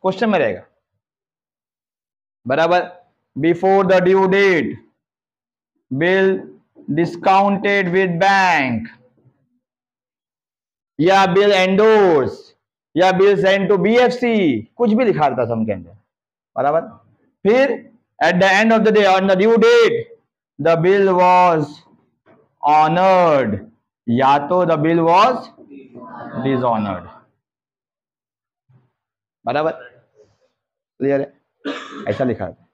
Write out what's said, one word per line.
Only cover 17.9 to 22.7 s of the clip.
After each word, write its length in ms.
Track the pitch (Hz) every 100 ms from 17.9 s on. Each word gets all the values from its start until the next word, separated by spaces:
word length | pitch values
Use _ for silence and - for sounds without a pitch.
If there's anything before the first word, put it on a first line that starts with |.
| _ _ _
at 100 | 156
the 140 | 180 190
end 200 | 190 226
of 140 | 226 214
the 60 |
day, 120 | 208 202
on 200 | 190 190
the 60 | 190
due 220 | 214 233
date, 400 | 226 240 220 156 - - _ _ _ _
the 160 | 147 165 175
bill 240 | 202 196 180
was 560 | 180 180 180 165 147 - _ _ _ _ _ _ _ _
honored, 960 | 143